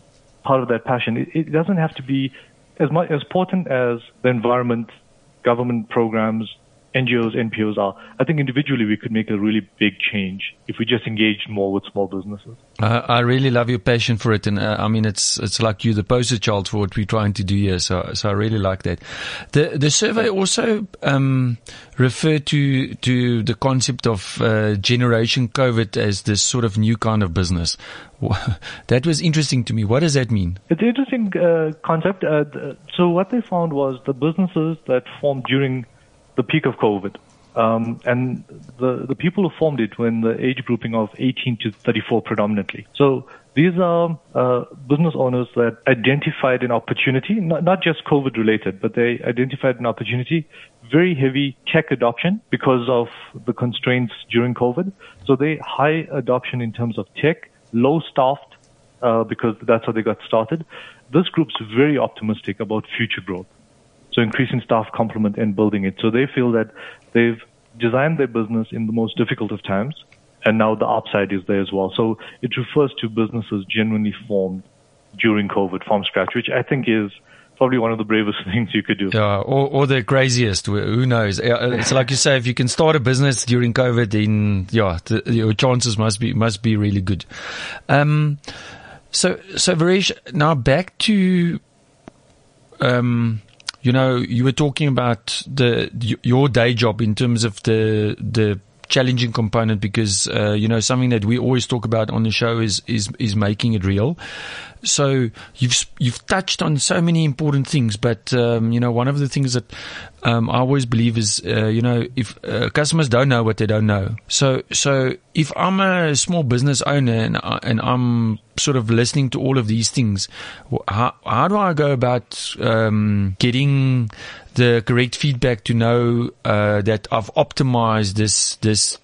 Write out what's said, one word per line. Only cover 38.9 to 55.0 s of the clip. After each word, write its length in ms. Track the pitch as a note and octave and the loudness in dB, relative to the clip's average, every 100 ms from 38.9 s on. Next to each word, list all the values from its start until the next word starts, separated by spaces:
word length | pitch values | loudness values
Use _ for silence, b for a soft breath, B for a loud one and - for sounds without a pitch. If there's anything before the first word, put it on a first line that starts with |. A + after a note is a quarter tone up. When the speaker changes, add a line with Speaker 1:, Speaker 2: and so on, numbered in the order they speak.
| B2 C3+ | -2 -4
Speaker 1:
the 80 | C3+ | -4
people 340 | E3+ F#3+ F3 | -2 0 -2
who 60 | - | 0
formed 220 | D#3+ C3+ | -2 0
it 180 | G#2+ - | -4 -2
were 100 | A#2 | -2
in 140 | A2+ | 0
the 180 | A2+ A2+ | 0 0
age 240 | B2+ B2 A#2+ | -2 -2 -2
grouping 280 | A#2 A#2 | -4 -2
of 160 | A2+ G#2+ - | -2 -4 -2
eighteen 400 | C3 A#2+ C3 A2+ | -2 -2 -4 -4
to 80 | A2+ | -4
thirty-four 500 | - - G#2+ - A#2 | -6 -4 -2 0 -2
predominantly. 640 | - A2 G#2 G#2 F#2 - G#2 | 0 -2 0 0 -4 -10 -8
So 320 | - C#3+ C3 A#2+ B B - | 0 2 2 -4 B B 0
these 180 | F3 F3 | 2 2
are, 400 | F3 E3+ E3+ D#3+ _ - | 0 2 0 -4 _ -2
uh, 300 | B2+ B2 A#2+ - C3 | 0 0 -2 -8 0
business 280 | C#3+ E3 C#3 | 2 2 0
owners 320 | C3 B2 A#2+ - | 0 0 -2 0
that 240 | A#2 A2 - | 0 0 0
identified 760 | B2+ A2 C#3+ D#3 - C3+ B2+ | 2 2 0 0 -2 0 0
an 80 | B2 | 0
opportunity, 640 | A#2 - A#2+ - C3 - A3 | -2 -2 -2 0 0 0 -2
not, 240 | E3 D#3 | 0 0
not 180 | E3+ F#3 | 2 2
just 240 | E3+ D#3 - | 0 -2 0
covid 320 | D3 C3+ A#2 | 0 0 0
related, 420 | A2 A2 G2 F#2+ | 2 2 0 -4
but 140 | A2+ | -4
they 260 | A#2+ A#2+ A#2 - | 0 0 0 -2
identified 540 | A#2+ C3+ C#3 C3+ A#2+ | -2 -2 -2 -2 -2
an 80 | A#2+ | -2
opportunity, 600 | A2 G#2+ B2 B2 E3 D3+ B B _ A#2+ | -4 -4 -4 -2 -2 -4 B B _ 0
very 240 | D3 F3+ C#3+ | 4 4 2
heavy 420 | C3 C3 C#3 B2+ - | 0 0 -2 -4 -2
tech 160 | D#3+ - | 0 0
adoption 500 | C#3 A#2+ - F3 G#3 - | 0 0 0 -2 -2 -2
because 360 | B2+ - B2+ A#2+ | -2 2 2 2
of 200 | B2 A#2 - - - - | 0 -2 -6 -20 -12 -8
the 60 | |
constraints 600 | A2+ B2 A2 - B2+ A#2+ - - | -4 -4 -2 -2 0 -2 -6 -4
during 240 | A#2 B2 | 0 0
covid. 380 | A#2 B2 B2 F#3 - | 0 -2 -2 -6 -8